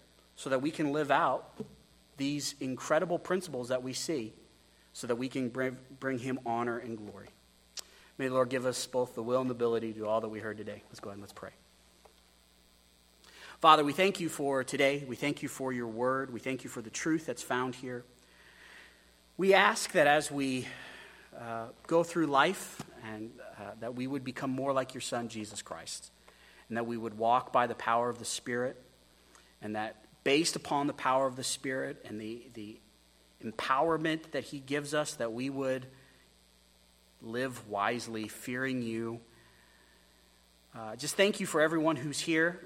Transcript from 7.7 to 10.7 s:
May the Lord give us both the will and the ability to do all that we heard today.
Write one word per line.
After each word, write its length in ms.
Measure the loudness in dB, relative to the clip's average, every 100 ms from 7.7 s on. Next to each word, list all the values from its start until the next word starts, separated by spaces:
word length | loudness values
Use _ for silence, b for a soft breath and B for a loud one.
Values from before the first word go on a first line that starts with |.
| -16 B B B B
May 120 | 0
the 40 |
Lord 160 | 2 2
give 160 | 2 0
us 220 | -2 -2
both 260 | -2 -2
the 80 | -2
will 200 | 0 2
and 80 | 2
the 40 |
ability 400 | 0 2 2 -2
to 60 | -4
do 80 | 0
all 140 | 0
that 80 | 0
we 100 | -6
heard 180 | -6 -8
today. 240 | -10